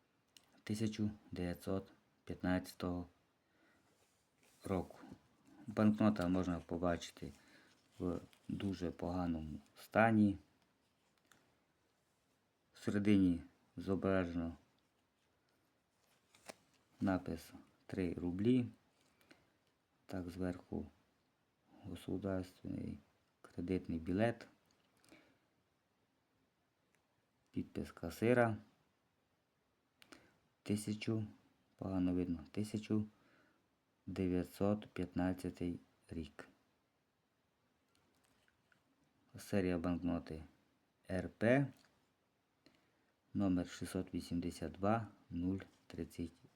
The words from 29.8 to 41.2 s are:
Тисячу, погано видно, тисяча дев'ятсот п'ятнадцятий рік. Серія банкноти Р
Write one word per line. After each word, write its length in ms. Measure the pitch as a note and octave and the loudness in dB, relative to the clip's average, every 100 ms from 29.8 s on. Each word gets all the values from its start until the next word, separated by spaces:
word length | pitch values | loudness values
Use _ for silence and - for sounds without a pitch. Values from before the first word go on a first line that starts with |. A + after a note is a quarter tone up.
| _ _ - - - _ _ _ | _ _ -20 -20 -20 _ _ _
Тисячу, 640 | - G#2 G#2+ G#2+ - A2 G#2+ - _ _ _ - | -2 -2 -2 -4 0 -2 -2 -10 _ _ _ -8
погано 380 | G#2 F#2+ F2+ | -2 2 2
видно, 300 | F2+ F2+ E2 - | 2 0 -2 -4
тисяча 520 | - G#2 G#2+ - G#2+ G#2+ - _ _ _ _ _ _ _ _ - | -6 -4 -4 0 0 0 -8 _ _ _ _ _ _ _ _ -8
дев'ятсот 840 | F#2 F#2+ F2+ F2 - G2+ G#2+ - | -2 2 2 0 0 2 2 -2
п'ятнадцятий 880 | - F2 - F2+ F2+ F2+ - F2 E2+ - _ - | -6 -4 0 0 0 -4 -4 -4 -4 -10 _ -12
рік. 400 | E2 D#2 - - _ _ _ _ _ _ _ _ _ _ _ _ _ _ _ _ _ _ _ _ _ _ _ _ _ _ _ _ G2+ | -8 -8 -12 -20 _ _ _ _ _ _ _ _ _ _ _ _ _ _ _ _ _ _ _ _ _ _ _ _ _ _ _ _ -18
Серія 400 | - G#2 F2+ F2 | -2 2 2 2
банкноти 680 | F2 E2+ F2 E2+ - D#2+ D#2+ _ _ _ _ _ - | 0 0 0 -2 -4 -10 -12 _ _ _ _ _ -4
Р 180 | F#2 | -4